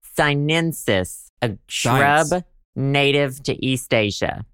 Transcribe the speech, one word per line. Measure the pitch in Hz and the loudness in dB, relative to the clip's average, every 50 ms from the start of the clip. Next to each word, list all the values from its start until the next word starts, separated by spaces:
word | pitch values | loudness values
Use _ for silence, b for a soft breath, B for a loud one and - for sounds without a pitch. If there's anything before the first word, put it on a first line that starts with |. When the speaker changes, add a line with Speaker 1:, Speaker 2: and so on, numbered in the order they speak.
| _ - - | _ -8 -2
Speaker 1:
sinensis, | - 156 147 143 143 147 151 160 165 165 165 151 - - - 107 95 92 - - - - - _ _ | 0 2 2 2 0 0 0 0 0 0 -2 -4 -4 -2 0 0 0 0 -4 -8 -18 -20 -20 _ _
a | - 117 98 - _ _ | -4 -4 -4 -6 _ _
Speaker 2:
Science. | - - - - - 135 139 139 147 151 160 151 | -8 -4 0 2 2 4 4 4 4 4 2 2
Speaker 1:
shrub | 170 180 175 _ _ _ _ _ _ | -2 -4 -4 _ _ _ _ _ _
native | - 135 139 139 143 143 139 139 143 143 135 131 135 - | -4 -2 0 2 2 2 4 2 2 0 0 -4 -6 -6
to | - - - - | -6 -4 -4 -2
East | 131 131 123 - - | -2 -2 -4 -2 0
Asia. | - 117 107 104 98 - - 82 - 98 113 - | 0 2 2 0 -2 -2 -4 -4 -4 -6 -12 -16